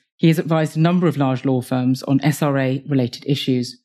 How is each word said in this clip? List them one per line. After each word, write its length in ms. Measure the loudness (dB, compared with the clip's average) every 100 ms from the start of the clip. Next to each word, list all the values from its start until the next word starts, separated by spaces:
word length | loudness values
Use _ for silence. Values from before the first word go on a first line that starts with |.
| _ _
he 120 | 2
has 100 | 2
advised 380 | 0 0 0 2
a 40 |
number 260 | 2 2 0
of 120 | 0
large 260 | -2 0
law 160 | 0 -2
firms 420 | -2 -2 0 -2
on 200 | 0 0
S 180 | 2 0
R 160 | 0 0
A 240 | 0 -2 -2
related 340 | -2 -2 -4 -4
issues. 500 | -4 0 -2 -2 -10